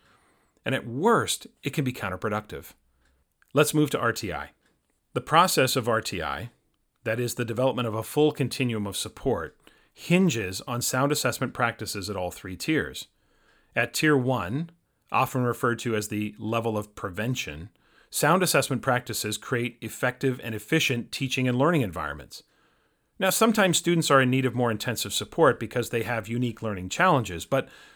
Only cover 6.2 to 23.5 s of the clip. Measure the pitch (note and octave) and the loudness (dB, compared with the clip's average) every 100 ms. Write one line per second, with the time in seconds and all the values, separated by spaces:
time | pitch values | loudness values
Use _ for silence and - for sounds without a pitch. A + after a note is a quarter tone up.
6.2 | D2+ C#2+ A#2+ - _ _ _ _ A2+ A2+ | -4 -6 -8 -14 _ _ _ _ -4 -2
7.2 | A#2+ - A2+ A2 C3 A#2+ A#2 G#2+ G#2+ D3 | -2 -4 -4 0 0 0 -2 -4 -2 2
8.2 | D3+ D3 B2 - B2 A2 G2+ - - - | 2 2 -2 0 -2 -2 -4 -6 -8 -4
9.2 | C3+ F#2+ D#2 - _ _ _ - - F3 | -2 -2 -4 -12 _ _ _ -10 2 4
10.2 | F#3 A2+ F#2 F#2 - A#2+ - C3 C#3+ D3 | 4 2 -2 -6 -6 -4 -2 2 2 2
11.2 | B2 - B2+ - A#2 - G#2+ G2+ F#2+ F#2+ | 0 -2 -4 -2 -2 -2 -8 -6 -6 -4
12.2 | F2+ - F#2 F#2 - D3+ D2 - - _ | -6 -6 -10 -6 0 0 -2 -8 -14 _
13.2 | _ _ _ _ _ - A#2+ - D#3 C#3+ | _ _ _ _ _ -2 -2 2 4 4
14.2 | B2 A#2+ F2+ C3+ E3 _ _ _ _ A#2 | 2 -2 -2 -4 -6 _ _ _ _ 0
15.2 | C3 C3 B2 A2+ B2 A2+ A#2+ G#2+ G#2 G#2+ | 2 0 0 0 0 0 -2 -2 -2 -4
16.2 | G#2+ - A2 A2+ A2+ G#2+ G#2 - G2+ F2+ | -4 -6 -4 -2 0 -2 -6 -8 -8 -4
17.2 | A#2 B2+ - D2+ - _ _ _ _ - | -4 -4 -6 -10 -14 _ _ _ _ 0
18.2 | D3+ F#3 F3+ D3 - B2+ C3 B2 - G#2+ | 4 4 4 2 2 0 0 0 -2 -4
19.2 | G#2+ G#2 - A#2+ A#2+ - G#2+ - B2+ - | -4 -6 -4 -2 -2 -6 -12 -4 -4 0
20.2 | C3+ B2 A#2 G#2+ - D#3+ - A#2+ - - | -2 -2 -6 -8 0 0 2 0 -4 -4
21.2 | C3+ - B2+ B2 D3+ E3 G#2 E2 D2 D2+ | -2 0 2 2 4 2 0 -4 -6 -8
22.2 | - - - _ _ _ _ _ _ - | -12 -18 -20 _ _ _ _ _ _ -2
23.2 | F#3 - A#3 | 0 4 4